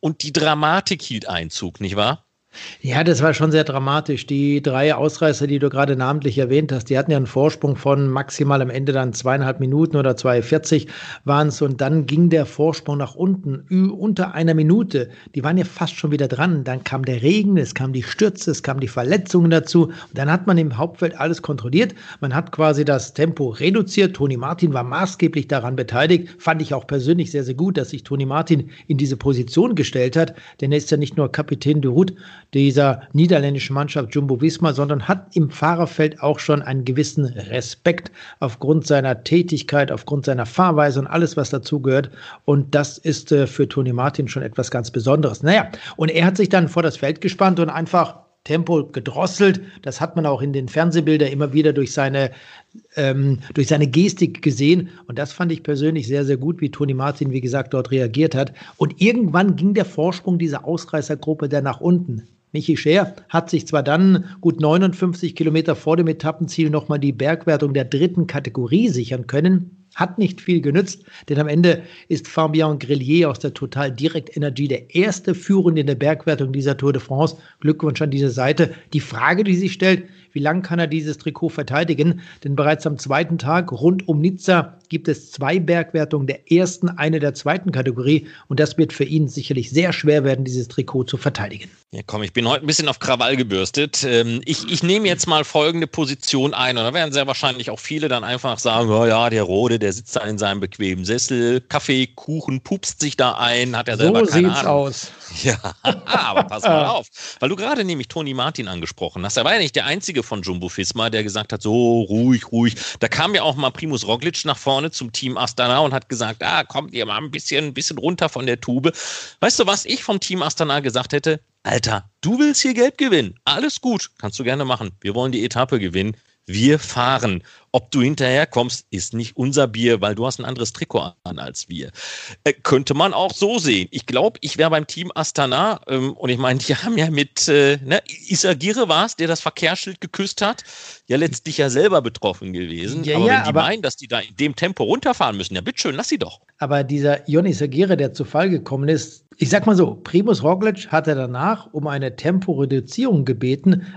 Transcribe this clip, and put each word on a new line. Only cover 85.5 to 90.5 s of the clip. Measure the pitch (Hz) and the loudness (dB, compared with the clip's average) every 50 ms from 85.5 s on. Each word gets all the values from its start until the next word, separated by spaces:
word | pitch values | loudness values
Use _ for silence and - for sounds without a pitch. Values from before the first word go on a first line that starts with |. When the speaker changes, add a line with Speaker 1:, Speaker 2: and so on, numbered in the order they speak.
| 170 190 | 0 0
Speaker 2:
Bergwertungen | 165 156 170 170 165 - - 160 151 151 156 143 135 135 | 2 2 2 0 0 0 -2 -2 -2 0 0 -2 -2 -2
der | 135 - _ - | -4 -6 _ 2
ersten, | 165 175 185 180 185 - 180 175 | 4 4 4 2 0 -2 -2 -2
eine | 180 - 147 160 160 156 | -2 -2 0 0 0 0
der | 147 143 - | 0 -2 -2
zweiten | - - 147 170 185 190 190 | -2 -2 -2 -2 0 -2 -2
Kategorie. | 123 131 127 131 117 123 123 139 156 151 160 - - - - | -2 -2 -2 -2 -2 0 2 2 2 2 0 -4 -14 -18 -10
Und | - 139 147 | -4 0 0
das | 151 147 - - | 0 2 2 0
wird | 156 - | 0 0
für | - - | 0 -2
ihn | 143 139 151 160 151 | -2 0 0 0 0
sicherlich | 123 - 143 - - 139 127 110 - | -2 -4 -6 -6 -4 -4 -4 -4 0
sehr | 127 156 180 175 | 0 2 2 2
schwer | 165 - - 151 147 151 | 0 0 2 2 4 4
werden, | 135 139 131 127 135 | 4 2 0 0 -2
dieses | 127 | -4